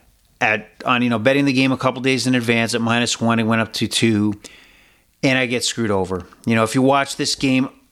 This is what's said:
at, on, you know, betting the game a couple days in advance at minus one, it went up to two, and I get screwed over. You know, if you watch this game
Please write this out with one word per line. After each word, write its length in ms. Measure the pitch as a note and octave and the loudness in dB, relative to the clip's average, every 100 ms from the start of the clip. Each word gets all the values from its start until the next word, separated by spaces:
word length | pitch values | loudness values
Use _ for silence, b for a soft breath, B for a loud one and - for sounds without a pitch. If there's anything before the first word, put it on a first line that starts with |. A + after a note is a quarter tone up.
| b _ _ - | b _ _ -4
at, 300 | A#2 G#2+ - _ B2+ | -2 -2 -4 _ -2
on, 160 | B2 | 0
you 80 | B2 | 0
know, 80 | A2+ | 2
betting 260 | A#2+ C#3 | 2 2
the 80 | C#3 | 2
game 200 | C3 C3+ | 2 0
a 40 | B2+ | 0
couple 240 | C3 B2 | -2 -2
days 260 | C3 C3 B2 | -2 0 0
in 80 | |
advance 400 | B2+ A#2 A#2 A2+ | 0 2 0 0
at 60 | A#2+ | -2
minus 400 | A#2 A#2 A#2 - | 0 0 0 -2
one, 180 | A2+ A#2 | 0 0
it 60 | |
went 160 | A2 A2+ | 0 0
up 120 | A2 | -2
to 140 | - A2 | -4 -4
two, 520 | - A2+ G#2 G#2 G2+ B B B B B B B - | 0 2 2 0 -4 B B B B B B B -4
and 160 | C#3 C3 | 0 0
I 80 | B2 | 0
get 180 | A#2+ | -2
screwed 260 | - - A2 | -4 -4 -2
over. 340 | G2 F2+ F#2 - - A#2 | 0 -2 -6 -8 -10 -2
You 80 | |
know, 80 | A2+ | 2
if 120 | A2 | 2
you 80 | C3+ | 2
watch 340 | C3 C#3 C#3 - | 2 2 0 -4
this 180 | C#3 | -6
game 340 | - C#3 C3 C#3 - _ | -2 0 0 -2 -8 _